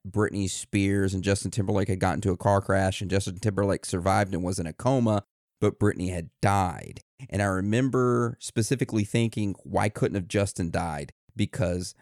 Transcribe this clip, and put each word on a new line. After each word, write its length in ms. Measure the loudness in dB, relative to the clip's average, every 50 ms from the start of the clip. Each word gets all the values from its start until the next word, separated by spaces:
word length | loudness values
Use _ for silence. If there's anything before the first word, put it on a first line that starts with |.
| -12
Britney 440 | -6 -2 0 0 0 0 -2 -4 -4
Spears 640 | -4 -6 -6 -2 0 2 2 2 2 2 2 0 0
and 80 | 0 2
Justin 280 | 2 0 0 0 -2
Timberlake 380 | -2 -2 0 0 0 0 0 0
had 120 | 0 0
gotten 180 | 0 0 0 0
into 140 | 0 0 0
a 40 |
car 240 | 2 2 4 4 4
crash 400 | 4 2 2 2 2 2 0 -2
and 100 | -4 -2
Justin 280 | -2 -2 -2 -2 -6 -4
Timberlake 480 | -2 -2 0 2 2 2 0 -2 -2
survived 480 | -4 -2 0 2 2 2 2 2 0 -2
and 80 | -2 -2
was 160 | -2 -4 -4
in 80 | -6
a 60 | -8 -8
coma, 500 | -4 0 0 2 4 4 2 2 0 -2 _ _ _ _ _ _ -2
but 180 | 0 0 2 2
Britney 340 | 2 2 2 0 -2 -4 -4
had 180 | -6 -8 -10 -6 _ 0
died. 580 | 2 4 4 2 0 -2 -6 -10 -14 -16 -18 -20 _ _ -20 -10 -6
And 100 | -2 0
I 60 | 0
remember 920 | 0 0 0 0 0 2 2 2 2 2 2 2 4 2 2 0 -2 -4 -6
specifically 640 | -12 -6 -2 -2 0 2 0 0 0 0 0 0 0
thinking, 500 | 0 0 0 0 0 0 -2 -2 -4 -4 -6 -8
"Why 260 | -4 -2 0 0 0
couldn't 280 | 0 0 -2 0 0
have 120 | -2 -4 -2
Justin 420 | 0 0 0 0 0 -2 -4 -2
died?" 420 | -2 -2 -4 -4 -4 -6 -8 -10 -14 _ _ _ -6
Because 580 | -4 -2 -2 -2 -2 -2 0 -2 -2 -4 -8 -10 _